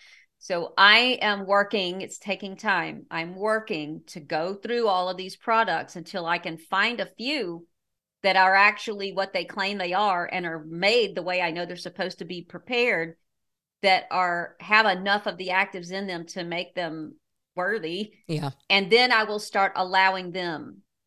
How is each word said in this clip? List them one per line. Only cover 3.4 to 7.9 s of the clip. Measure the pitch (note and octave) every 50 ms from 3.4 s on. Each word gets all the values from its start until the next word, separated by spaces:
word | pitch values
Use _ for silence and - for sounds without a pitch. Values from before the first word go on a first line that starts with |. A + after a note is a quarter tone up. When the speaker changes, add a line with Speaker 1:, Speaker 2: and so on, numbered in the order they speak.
| G3+ G#3+ G#3+ A3 G#3+ A3 G3 D#3 D3+ D3 D#3+ E3 - -
Speaker 1:
to | - F3
go | D3 C3+ E3 D#3 E3 F#3 G3+
through | G3+ - A3 A#3+ A#3+ A#3 G#3+
all | F#3 F#3 F3+ F#3
of | F#3 F3+
these | F#3 F#3 -
products | - - A#3+ A3+ A3+ A3+ F#3+ E3 D#3 - - - F3+
until | E3 - - F#3 E3+
I | E3 F3 F3
can | F3 F3+ D#3+ E3
find | - - G3 F#3+ G#3 A3+ A#3+ A3
a | F#3+ - - -
few | A3 C4 D#4 C#4+ G#3+ F3 E3+ E3+ E3+ _ _ _ _ _